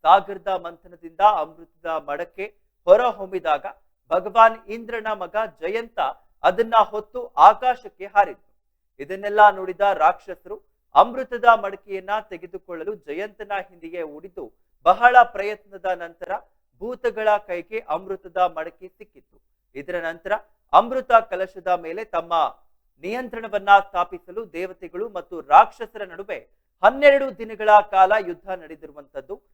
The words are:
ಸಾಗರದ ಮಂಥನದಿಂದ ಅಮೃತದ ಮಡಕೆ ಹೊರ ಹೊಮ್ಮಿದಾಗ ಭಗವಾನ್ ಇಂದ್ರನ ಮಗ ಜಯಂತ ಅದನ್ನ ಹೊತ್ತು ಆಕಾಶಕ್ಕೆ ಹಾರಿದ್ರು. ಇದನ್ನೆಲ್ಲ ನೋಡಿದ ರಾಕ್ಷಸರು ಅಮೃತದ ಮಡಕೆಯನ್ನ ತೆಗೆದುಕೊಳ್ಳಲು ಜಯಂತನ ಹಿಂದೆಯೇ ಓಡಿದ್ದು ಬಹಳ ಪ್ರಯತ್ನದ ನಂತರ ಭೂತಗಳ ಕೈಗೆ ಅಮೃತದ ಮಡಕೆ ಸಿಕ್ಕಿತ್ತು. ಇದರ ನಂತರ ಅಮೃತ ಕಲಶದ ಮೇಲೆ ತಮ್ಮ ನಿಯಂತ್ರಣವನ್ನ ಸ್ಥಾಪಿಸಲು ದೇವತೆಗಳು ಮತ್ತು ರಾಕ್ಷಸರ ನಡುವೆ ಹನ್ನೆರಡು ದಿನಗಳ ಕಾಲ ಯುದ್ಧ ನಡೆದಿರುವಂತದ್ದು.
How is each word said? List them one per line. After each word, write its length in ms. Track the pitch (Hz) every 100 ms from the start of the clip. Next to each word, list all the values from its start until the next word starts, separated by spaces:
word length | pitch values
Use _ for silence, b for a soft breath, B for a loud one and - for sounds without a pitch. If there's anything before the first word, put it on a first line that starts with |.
ಸಾಗರದ 460 | 156 196 202 190 196
ಮಂಥನದಿಂದ 720 | 185 170 170 180 175 165 165
ಅಮೃತದ 640 | 202 190 156 160 170 _ 170
ಮಡಕೆ 680 | 160 143 143 170 - 208 _ _ _
ಹೊರ 180 | 175 208
ಹೊಮ್ಮಿದಾಗ 640 | 247 202 190 190 170 147 202 - _ _ _
ಭಗವಾನ್ 540 | 180 190 220 226 220 196
ಇಂದ್ರನ 380 | 226 226 233 220
ಮಗ 240 | 208 175 214 220 _
ಜಯಂತ 380 | 165 220 233 - - - _ _
ಅದನ್ನ 320 | 165 185 226 226
ಹೊತ್ತು 500 | 202 214 214 247 240
ಆಕಾಶಕ್ಕೆ 800 | - 175 220 254 247 214 _ 196
ಹಾರಿದ್ರು. 680 | 208 185 127 _ _ _ _ _ _
ಇದನ್ನೆಲ್ಲ 520 | 139 190 202 208 208
ನೋಡಿದ 300 | 196 190 180 202
ರಾಕ್ಷಸರು 680 | 185 160 180 - 175 180 208 _ _ _
ಅಮೃತದ 500 | 143 226 262 262 240
ಮಡಕೆಯನ್ನ 680 | 233 226 202 196 208 190 185 214
ತೆಗೆದುಕೊಳ್ಳಲು 760 | 214 175 175 185 - 170 170
ಜಯಂತನ 580 | 214 147 156 208 208 202 196 190
ಹಿಂದೆಯೇ 340 | 175 165 175
ಓಡಿದ್ದು 500 | 156 147 185 190 120 _ _ _
ಬಹಳ 340 | 165 190 240 247
ಪ್ರಯತ್ನದ 600 | 240 196 202 208 196 196
ನಂತರ 480 | 190 175 170 165 180 - _ _ _ _
ಭೂತಗಳ 500 | 220 170 233 214 214 208
ಕೈಗೆ 440 | 208 175 170 220 -
ಅಮೃತದ 480 | 160 190 190 185 180
ಮಡಕೆ 520 | 180 160 160 _ 185
ಸಿಕ್ಕಿತ್ತು. 540 | _ - 135 _ _ _ _ _
ಇದರ 320 | 196 - 175 165
ನಂತರ 260 | 165 190 214 _ _ _
ಅಮೃತ 400 | 156 233 262 262
ಕಲಶದ 540 | 226 226 185 190 190 175
ಮೇಲೆ 380 | 180 160 185
ತಮ್ಮ 540 | 220 165 170 165 139 - _ _ _ _
ನಿಯಂತ್ರಣವನ್ನ 680 | 170 240 247 226 220 202 196 202 196
ಸ್ಥಾಪಿಸಲು 640 | 180 175 180 - 190 214
ದೇವತೆಗಳು 560 | 165 185 185 170 180 226
ಮತ್ತು 320 | 180 165 170
ರಾಕ್ಷಸರ 640 | 143 156 233 - 220 214
ನಡುವೆ 440 | 190 170 202 160 _ _ _ _
ಹನ್ನೆರಡು 540 | 202 262 285 277 269 196
ದಿನಗಳ 320 | 226 214 214 208 202
ಕಾಲ 220 | 190 190 214 180
ಯುದ್ಧ 240 | 170 196
ನಡೆದಿರುವಂತದ್ದು. 920 | 185 156 160 156 147 143 139 - 208 _